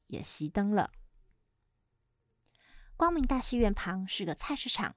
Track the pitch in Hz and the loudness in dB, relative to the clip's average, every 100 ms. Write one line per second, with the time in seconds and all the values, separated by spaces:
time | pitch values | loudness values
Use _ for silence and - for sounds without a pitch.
0 | - - - - 151 202 202 208 - - | -12 -10 -8 -6 -4 0 2 2 0 -6
1 | - _ _ _ _ _ _ _ _ _ | -20 _ _ _ _ _ _ _ _ _
2 | _ _ _ _ _ _ _ - - - | _ _ _ _ _ _ _ -20 -16 2
3 | 339 330 262 262 - 247 214 214 180 185 | 4 4 4 2 0 2 4 2 -2 -6
4 | 190 - 170 - - 277 254 - 208 | -4 -4 -4 -4 -4 -4 -2 -2 -4